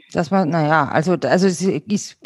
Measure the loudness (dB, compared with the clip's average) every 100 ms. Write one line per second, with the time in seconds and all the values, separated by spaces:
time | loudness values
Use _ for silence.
0 | _ -6 -2 0 0 0 2 2 2 0
1 | 0 0 2 2 2 0 -2 -4 -4 -6
2 | -6 -18